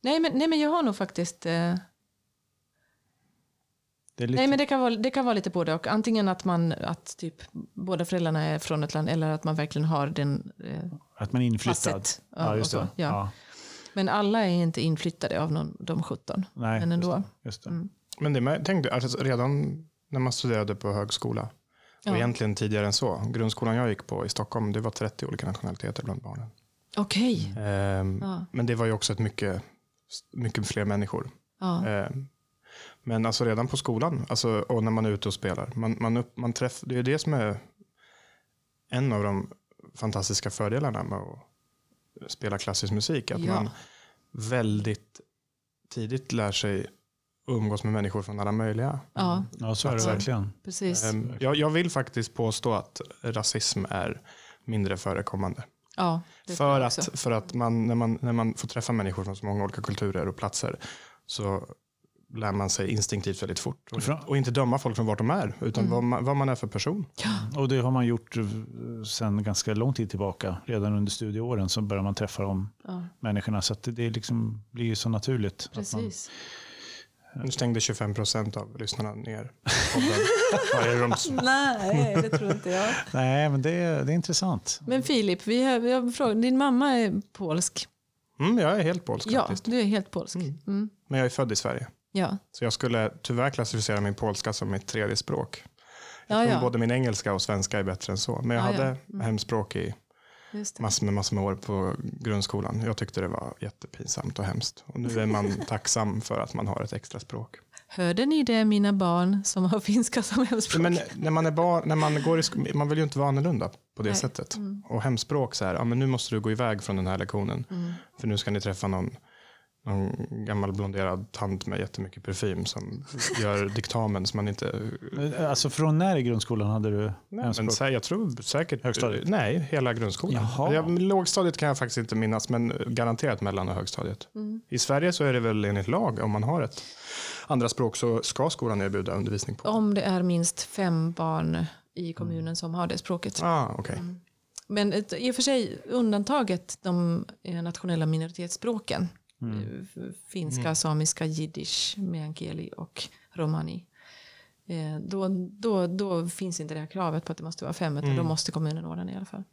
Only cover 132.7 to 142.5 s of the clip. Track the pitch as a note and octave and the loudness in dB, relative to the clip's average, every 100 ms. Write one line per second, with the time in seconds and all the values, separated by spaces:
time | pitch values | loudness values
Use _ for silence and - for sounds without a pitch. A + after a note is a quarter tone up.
132.7 | - A#2+ A#2 A#2 A#2 D3 G#2+ G2+ G2 F#2+ | 0 -2 0 0 0 0 0 0 0 -2
133.7 | F#2+ F#2+ - - G#2 - G#3+ G#3+ A3 - | -2 -4 -4 -6 -6 -10 -10 -8 -8 -6
134.7 | A#2+ - C#3 F3 F3 D3 B2 A2+ A2 G#2 | -2 2 4 2 2 2 4 4 2 2
135.7 | G2+ G2 E3 A3 G#2+ A2 G#2+ A2 E3 B2+ | 2 2 2 2 0 0 2 2 0 0
136.7 | - - - - - - - - C3 A#2 | -4 -16 -16 -12 -10 -8 -10 0 2 2
137.7 | - A#2+ - A#2+ A2+ - - D3 - A#2+ | 2 0 2 0 2 0 0 0 0 0
138.7 | G#2 G2 G2 F#2 F2+ G#2 G#2 - A2+ G#3 | 0 2 0 0 -2 0 -2 -4 -4 0
139.7 | A3 G#3+ G3+ - F#3 F3+ E3+ E3+ - - | 2 2 2 2 2 2 2 0 -2 -8
140.7 | - F#3 E3 D#3+ E3+ D#3+ D#3+ D#3+ D#3+ E3 | -2 2 2 2 0 0 0 0 0 -2
141.7 | - _ - F3 E3 E3+ E3 D#3+ | -6 _ -8 -8 -6 -4 -4 -4